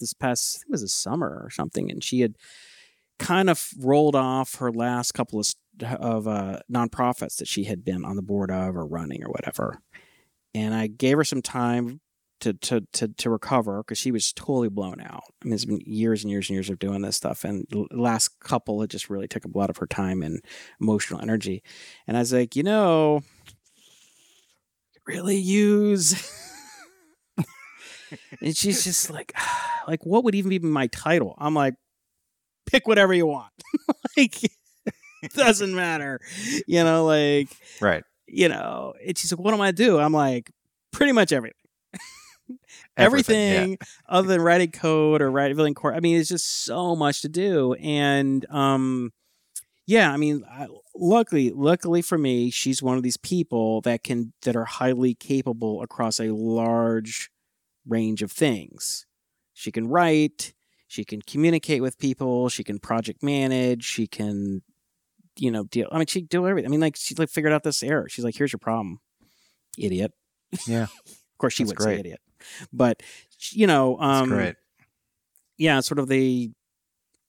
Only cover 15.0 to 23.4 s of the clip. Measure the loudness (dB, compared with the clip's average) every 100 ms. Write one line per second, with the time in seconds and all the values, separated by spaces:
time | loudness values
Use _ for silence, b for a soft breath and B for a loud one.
15 | -14 -16 -18 _ -6 -4 -4 -6 -6 -2
16 | 0 0 -2 -4 -2 -4 -4 -4 -4 -4
17 | -4 -4 -4 -6 -6 -6 -6 -6 -6 -2
18 | 0 0 -2 _ -6 -4 -2 -4 -4 -8
19 | -10 -8 -8 -10 -6 -2 -2 -2 -6 -4
20 | -2 -2 -4 -8 -12 B B B 0 0
21 | -2 -8 -4 -4 -4 -8 -10 B B B
22 | B -2 2 2 0 0 0 2 4 4
23 | 4 2 -2 b